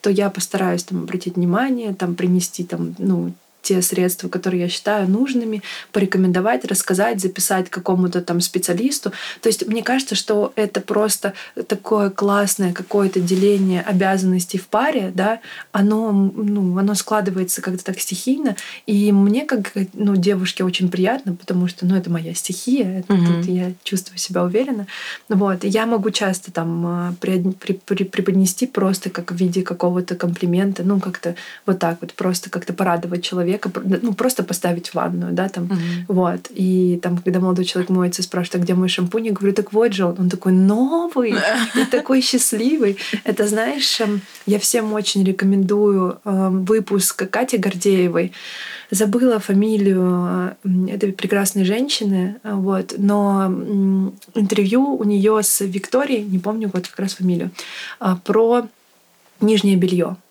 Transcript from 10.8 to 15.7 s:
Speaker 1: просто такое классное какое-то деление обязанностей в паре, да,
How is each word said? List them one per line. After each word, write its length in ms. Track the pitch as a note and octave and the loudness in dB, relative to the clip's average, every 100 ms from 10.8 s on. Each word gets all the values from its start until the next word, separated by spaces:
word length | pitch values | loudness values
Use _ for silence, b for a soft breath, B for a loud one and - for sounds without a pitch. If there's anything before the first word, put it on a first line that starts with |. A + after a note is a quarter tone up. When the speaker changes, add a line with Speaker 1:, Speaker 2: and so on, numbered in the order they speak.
Speaker 1:
просто 540 | F#3+ G#3 G#3+ G3+ G3+ G3 B - - | -2 0 0 0 -4 -6 B -10 -4
такое 400 | G3 - G#3+ G3+ | -4 0 2 2
классное 640 | G3 G3+ G3+ G3+ - F#3+ | 0 2 2 2 0 -2
какое-то 480 | F3+ F#3 G#3 G3 F#3+ | -2 -2 2 2 2
деление 600 | F3 F#3 G3+ G3+ F#3+ F3+ | 0 4 4 4 4 2
обязанностей 760 | - F#3 F#3+ F#3+ F#3 F#3 F3 F#3+ | 2 2 4 2 2 2 0 -6
в 100 | - | -2
паре, 460 | G#3 C#4 D4 F#3+ | 0 2 0 -2
да, 260 | F#3 G3 A3+ B B B | 0 0 -2 B B B